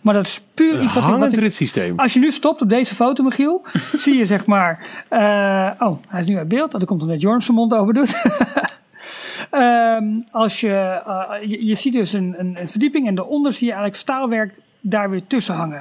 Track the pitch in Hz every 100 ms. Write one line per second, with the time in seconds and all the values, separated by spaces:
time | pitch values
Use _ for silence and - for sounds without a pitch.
0 | 214 208 190 - _ - 320 302 254 254
1 | 175 233 285 220 214 - 131 - 87 87
2 | 262 254 294 269 294 320 214 233 254 -
3 | 240 262 262 247 285 370 - - - 294
4 | 285 262 196 202 202 202 175 165 - -
5 | - 233 208 208 196 196 190 202 233 147
6 | - 180 170 196 160 233 311 220 180 180
7 | 160 160 190 240 - 226 233 226 202 233
8 | 247 679 659 587 - - - - _ -
9 | - - - - - 285 240 233 226 226
10 | 214 220 - 226 220 - 214 196 190 185
11 | - 190 185 208 214 208 220 214 269 240
12 | 190 202 180 175 185 175 175 214 285 302
13 | 240 185 180 294 285 285 233 196 202 196
14 | - 269 262 226 208 - _ _ 202 214
15 | 202 190 185 254 196 165 165 147